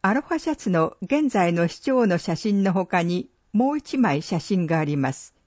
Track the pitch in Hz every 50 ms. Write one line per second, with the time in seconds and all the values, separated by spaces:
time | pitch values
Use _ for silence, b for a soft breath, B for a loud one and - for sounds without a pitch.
0 | - 190 214 269 - - 349 311 - 330 294 - - 220 180 165 160 - - _
1 | 190 - 277 294 311 262 - 208 180 170 170 170 170 165 - - - 277 262 254
2 | 240 202 175 170 - - 165 - - 214 202 196 196 196 175 190 185 - - 180
3 | 170 170 175 180 - - _ _ _ _ - 208 247 269 294 302 - - - 269
4 | 240 190 139 147 165 - - 160 - - 208 185 175 156 165 160 156 147 147 143
5 | 135 131 135 - - - _ _ _